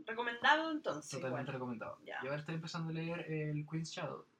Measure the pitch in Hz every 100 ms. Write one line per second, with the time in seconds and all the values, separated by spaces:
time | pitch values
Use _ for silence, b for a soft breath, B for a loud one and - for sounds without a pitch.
0 | - 220 240 233 254 311 320 302 - 147
1 | - 135 127 123 127 131 123 113 - -
2 | - - 127 147 151 165 165 175 165 160
3 | 165 170 160 156 151 151 151 160 165 -
4 | 151 135 -